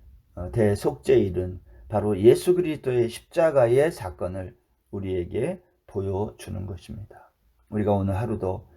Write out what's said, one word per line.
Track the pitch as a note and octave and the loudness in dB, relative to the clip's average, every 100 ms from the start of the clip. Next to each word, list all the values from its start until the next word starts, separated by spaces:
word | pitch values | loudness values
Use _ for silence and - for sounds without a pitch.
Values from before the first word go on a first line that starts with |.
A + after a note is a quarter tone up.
| - - _ | -20 -20 _
어, | - F2+ | -12 -6
대속죄일은 | A#2 G#2+ G#2 - C3+ - C3 G2 F2 F2+ F#2 - - - | 2 2 2 -2 -2 2 4 4 -2 -4 -8 -16 -20 -6
바로 | G#2 G#2 F#2+ | -2 0 4
예수 | G#2 - F3+ | 6 6 4
그리스도의 | F3+ D#3+ D3 C3 B2 A2+ | 0 0 -4 -2 0 0
십자가의 | - - E3+ D#3+ C#3 A#2 B2+ D#3 | -4 -6 0 2 4 4 4 2
사건을 | F3 F#2+ E2+ G2+ F#2+ F#2 - _ _ _ | 0 -10 -8 -8 -8 -12 -16 _ _ _
우리에게 | G2+ F#2+ F#2 F2 G#2 D3 F#3 _ _ _ | -8 -4 -4 -4 -4 -4 -6 _ _ _
보여주는 | G#2 G2 F#2+ - - - F#2 F#2+ | -6 -4 -4 -4 -8 -12 -10 -10
것입니다. | F2+ - - G2+ - - _ _ _ _ | -12 -14 -14 -16 -20 -20 _ _ _ _
우리가 | G#2 G2+ | -2 0
오늘 | G2+ G2 G2 | 2 0 -2
하루도 | A#2 G#2 F#2 G2 - | -4 -4 -4 -6 -10